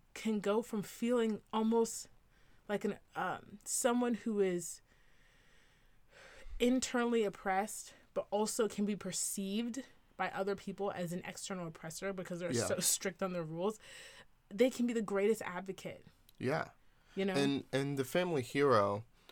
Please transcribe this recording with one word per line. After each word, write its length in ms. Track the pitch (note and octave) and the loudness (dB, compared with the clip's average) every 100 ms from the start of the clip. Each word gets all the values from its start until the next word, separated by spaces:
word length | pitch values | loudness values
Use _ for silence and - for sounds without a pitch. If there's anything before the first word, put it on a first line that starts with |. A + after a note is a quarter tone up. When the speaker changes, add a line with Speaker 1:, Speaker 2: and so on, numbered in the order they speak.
| _ | _
Speaker 1:
can 260 | - A3 G#3 | -6 -2 0
go 220 | G3 G#3+ | 2 2
from 200 | A3 G#3+ | 0 -4
feeling 560 | - - A#3 B3 A3+ G#3 - | -4 -2 2 4 2 0 -2
almost 560 | A3 A3 A3+ A3+ - - - _ _ - - - | 0 4 4 2 -2 -12 -18 _ _ -20 -16 -4
like 160 | G3+ G#3+ | -2 -2
an, 100 | F3+ - - | -4 -8 -4
um, 440 | F#3 B2 - G3+ | -2 -4 -8 -14
someone 500 | - - B3+ A#3+ A#3+ | -4 0 2 4 2
who 260 | A3+ A#3 G#3 | 0 0 2
is 420 | F#3+ F3 E3+ - - _ - - - - - - - _ - - - - - - - - | 2 2 -4 -12 -18 _ -20 -20 -20 -20 -20 -20 -20 _ -20 -20 -20 -20 -20 -16 -8 0
internally 640 | B3 B3+ - B3 A#3+ A#3 | 4 4 2 0 2 2
oppressed, 680 | G3+ - G3+ F#3+ G#3+ - - - - | 2 0 0 0 0 -4 -14 -18 -10
but 140 | - - | -6 -2
also 360 | G#3 G#3+ - G#3 | 0 0 2 0
can 180 | G#3 G#3 | 0 -2
be 100 | G3+ | -2
perceived 880 | F#3+ E3+ - - G3 G#3 A#3+ A#3 - - - - | -4 -4 -4 -4 -4 -2 -2 -6 -10 -14 -12 -4
by 120 | F#3 - | -4 -2
other 200 | G3 G3 | -2 -2
people 360 | - F#3 G3 - | -6 -4 -4 -2
as 160 | F3 | -4
an 80 | F3 - | -4 -8
external 400 | F3+ - F#3+ E3+ | -10 -8 -6 -8
oppressor 460 | D#3+ D#3+ - G3 | -8 -12 -8 -6
because 260 | F#3+ E3+ F3 | -6 -6 -4
they're 120 | F3 | -2
Speaker 2:
Yeah. 140 | A#2+ - | 0 0
Speaker 1:
so 140 | F3+ | 2
strict 440 | F3 - G3 - | 2 2 -2 -4
on 100 | F#3+ | -4
their 100 | F3+ | -4
rules. 360 | D#3+ D#3+ G3 A3 - - - - - - - | -6 -2 -2 -4 -10 -18 -18 -20 -20 -20 -4
They 160 | G3+ B3+ | 4 4
can 160 | B3 A#3+ | 4 0
be 80 | |
the 80 | A#3 | 0
greatest 400 | G3+ G3 G3+ A3 | 0 4 4 4
advocate. 640 | - F3+ F#3+ F#3 F3 - - - - - | -2 -8 -8 -8 -10 -12 -16 -20 -20 -6
Speaker 2:
Yeah. 280 | B2 D#3+ - - - - _ - | -2 -2 -4 -10 -20 -20 _ -4
Speaker 1:
You 100 | G3 | 0
know? 80 | |
Speaker 2:
And, 300 | D3 C#3 C#3 - | 2 2 0 0
and 240 | C3 C#3 C#3 | -2 0 -2
the 60 | C3 | 0
family 360 | F3 F3+ D#3 | 2 2 0
hero, 600 | A#2 C#3 C#3+ A2+ G2+ G#2 - _ - | 0 4 6 8 6 2 -6 _ -20